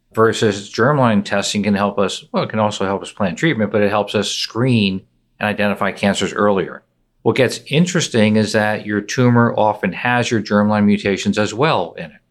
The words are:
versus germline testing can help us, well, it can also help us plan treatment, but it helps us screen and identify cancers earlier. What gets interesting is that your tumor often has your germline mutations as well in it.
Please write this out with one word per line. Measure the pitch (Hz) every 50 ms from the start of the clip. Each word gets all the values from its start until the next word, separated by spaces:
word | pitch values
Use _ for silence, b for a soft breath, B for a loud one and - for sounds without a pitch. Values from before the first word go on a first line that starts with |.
| _ _
versus | - 110 113 110 101 - 117 107 98 101 - -
germline | - - 113 139 151 139 127 117 107 101 104
testing | - 104 101 - - - 104 98
can | 107 101
help | 95 104 101 101 104
us, | 98 92 - - - _
well, | - 190 135
it | -
can | - 110
also | 107 104 101 - 98
help | 95 98 90
us | 87 -
plan | - - 104 90 80
treatment, | - 160 165 135 110 107 98
but | - 107
it | 104 98
helps | 107 107 101 - -
us | 107 98 -
screen | - - - - - 113 127 131 120 113 101 98 95 95 - _ _ _ _ _ _ -
and | 107 104
identify | 98 104 104 101 98 - 101 98
cancers | - - 107 101 92 - 98 -
earlier. | - - 104 104 98 95 80 - - - - _ _ _ _ _ _ _
What | - 117 104
gets | 127 123 110 - - -
interesting | - 139 160 180 180 - 165 135 - - 113 107 107 107
is | 110 107 104
that | - 107 107 107 107 107 -
your | 107 107 101
tumor | 101 - - 131 123 123 120 120 117 113 -
often | 104 107 107 104 - 107 95
has | 85 - - 120 123 120 117 -
your | 120 107
germline | 101 - 104 104 104 107 107 104 101
mutations | 101 101 101 - 101 95 90 - 104 98 107
as | 104 98 104
well | 110 147 160 135 101 87 80 -
in | - 85
it. | - - _ _ _